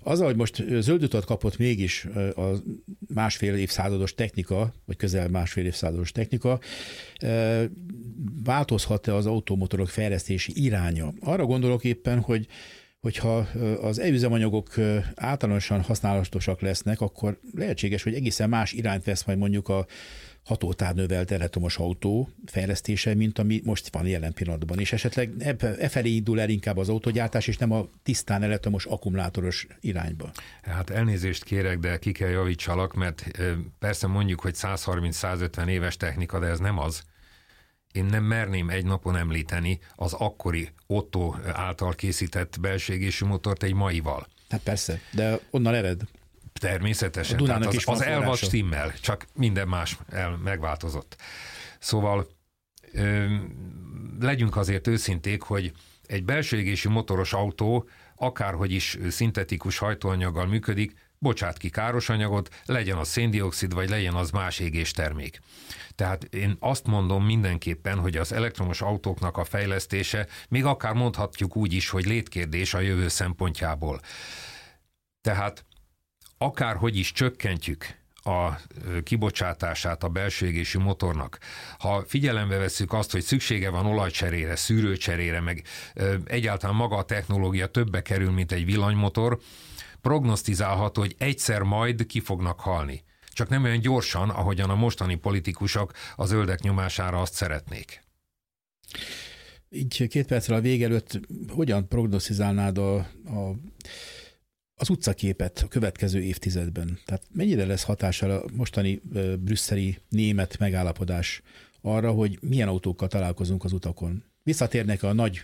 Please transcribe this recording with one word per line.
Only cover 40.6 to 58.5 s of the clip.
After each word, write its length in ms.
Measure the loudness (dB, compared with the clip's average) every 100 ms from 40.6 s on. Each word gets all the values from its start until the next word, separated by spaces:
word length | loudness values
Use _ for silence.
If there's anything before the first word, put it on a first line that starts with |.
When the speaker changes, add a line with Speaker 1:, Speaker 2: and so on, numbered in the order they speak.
| -4 -10 -2
Speaker 2:
Otto 480 | -2 0 0 0 -2 -4
által 480 | -4 -4 -2 -2
készített 640 | -2 -2 -2 -2 -2 -4 -2
belső 340 | -2 -2 -2
égésű 320 | -2 -2 0 0
motort 380 | 0 0 0
egy 100 | 0
maival. 540 | 2 2 0 -2 -4 -8 _ -6
Speaker 1:
Hát 120 | -4
persze, 380 | -2 -2 -2 -4 -4
de 280 | 0 0 0 -2
onnan 240 | 2 2
ered. 280 | 2 2 -2 -6 -12 -20 _ -18
Speaker 2:
Természetesen. 800 | -6 -2 0 0 0 -2 -2 -2 2
Speaker 1:
A 20 |
Dunának 220 | 2 2
Speaker 2:
Tehát 140 | 2
az, 60 | 0
Speaker 1:
is 60 | 0
van 100 | 0
Speaker 2:
az 60 |
elv 160 | 0 2
az 60 |
Speaker 1:
forrása. 220 | 2 2 2
Speaker 2:
stimmel, 480 | 2 2 0 -4 -4
csak 260 | -4 -4 -6 0
minden 320 | 2 2 0
más 300 | 0 -2 -6 -8
el-, 300 | -4 -2 -2
megváltozott. 720 | -2 -2 -2 -4 -4 -6 -8 -16 -18 -16 -16 -16 -18 -10
Szóval, 480 | -2 2 2 2 -2 -8 _ _ _ -20 -8
ö, 340 | 0 2 2 2 0 -2 -10 -14 -14 -14 -12 -10 -2
legyünk 360 | 0 2 2 2
azért 320 | 2 2 2
őszinték, 540 | 2 2 -2 -2 -4
hogy 300 | -2 -2 -2 -8 -18 -20 -6
egy 180 | -4
belső 340 | 0 0 0 0
égésű 320 | 2 0 2
motoros 440 | 2 2 0 2
autó, 560 | 0 0 0 2 2 -2 -10 -20 -4
akárhogy 560 | -4 -2 -2